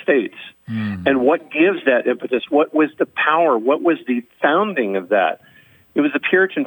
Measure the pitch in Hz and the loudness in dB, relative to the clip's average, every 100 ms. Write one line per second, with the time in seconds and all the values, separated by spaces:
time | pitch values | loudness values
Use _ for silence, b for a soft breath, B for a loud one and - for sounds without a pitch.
0 | - 143 104 - - _ - 113 107 98 | 0 0 0 -8 -20 _ -10 -6 -6 -4
1 | 90 135 127 170 - 151 175 175 139 123 | -2 2 2 0 -4 0 0 2 0 0
2 | 123 123 120 127 - 143 - 151 151 - | 0 -4 -4 -4 0 0 0 0 0 0
3 | - - 147 156 165 120 107 147 170 156 | -4 -2 0 2 2 2 0 0 0 -2
4 | - 123 - _ 151 160 214 165 107 98 | -2 -4 -4 _ 0 2 0 -2 -2 -4
5 | 87 101 85 - b b b b b - | 0 0 0 -2 b b b b b -2
6 | 294 - - 185 190 156 | 0 -2 0 2 2 -2